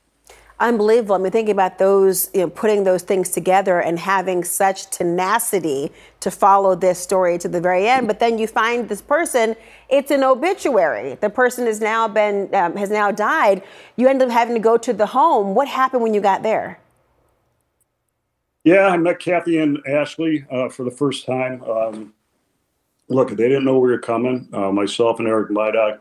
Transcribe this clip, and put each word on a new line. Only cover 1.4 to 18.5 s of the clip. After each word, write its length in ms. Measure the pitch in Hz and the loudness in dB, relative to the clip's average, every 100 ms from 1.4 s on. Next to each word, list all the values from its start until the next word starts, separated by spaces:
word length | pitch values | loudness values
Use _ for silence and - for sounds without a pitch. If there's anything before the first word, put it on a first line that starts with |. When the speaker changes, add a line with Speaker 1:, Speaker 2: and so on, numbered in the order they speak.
| 214 | 0
Speaker 1:
about 240 | 202 185 - | 0 0 2
those, 520 | 190 196 190 180 - | 2 4 4 2 -2
you 80 | 196 | -2
know, 80 | 165 | -2
putting 360 | - 214 208 | -2 0 2
those 180 | 190 180 | 2 0
things 260 | - 190 180 | 0 -2 -2
together 500 | - 175 190 196 175 | -4 0 2 2 0
and 200 | 165 170 | 0 -2
having 440 | 185 196 180 180 | -2 -2 -2 -4
such 460 | 170 - 196 190 - | -4 -2 -2 -2 -8
tenacity 1040 | - 175 175 185 233 - 196 160 135 147 - - - | -6 -2 -2 0 -2 -2 -2 -2 -4 -6 -10 -20 -10
to 100 | 196 | -8
follow 440 | - 202 196 196 | 0 4 4 4
this 240 | 180 185 180 | 2 0 0
story 380 | - 190 180 175 | -2 0 0 0
to 100 | 180 | -4
the 140 | 170 | -2
very 260 | 175 180 208 | 0 2 2
end. 200 | 254 226 | 2 0
But 140 | 208 | 0
then 180 | 233 226 | 0 0
you 80 | 220 | -2
find 420 | 240 226 240 220 | -2 -2 -2 -6
this 140 | 202 | -8
person, 520 | - 294 339 247 226 220 - - - | -2 -2 0 0 0 -2 -12 -20 -2
it's 200 | 285 277 | 0 2
an 140 | 285 | 2
obituary. 920 | 262 254 339 381 320 220 160 107 131 127 | 2 2 0 -2 0 2 2 0 -6 -6
The 120 | 208 | -4
person 380 | 208 247 247 240 | 0 0 0 -4
has 160 | 214 | -2
now 260 | 214 226 226 | -2 -2 0
been, 460 | 214 208 202 190 | 0 0 0 -2
um, 200 | 196 175 202 | 0 -2 -2
has 120 | 202 | -4
now 220 | 214 208 | 0 -2
died. 520 | 202 214 311 233 190 - - - - | 0 -2 2 2 2 -4 -20 -12 0
You 120 | 254 | 2
end 140 | 269 | 4
up 80 | 254 | 2
having 240 | 233 233 | 2 0
to 60 | 233 | 2
go 180 | 220 233 | 2 2
to 160 | 254 | 0
the 100 | 202 | -2
home. 500 | 208 254 320 254 196 | 0 2 2 2 0
What 140 | 196 277 | 0 -2
happened 340 | 254 262 254 | 0 0 0
when 120 | 226 | 0
you 80 | 208 | 0
got 200 | 196 190 | 2 0
there? 380 | 220 180 92 - _ _ _ _ _ _ _ _ _ _ _ _ _ _ _ _ _ | 0 -2 -4 -12 _ _ _ _ _ _ _ _ _ _ _ _ _ _ _ _ _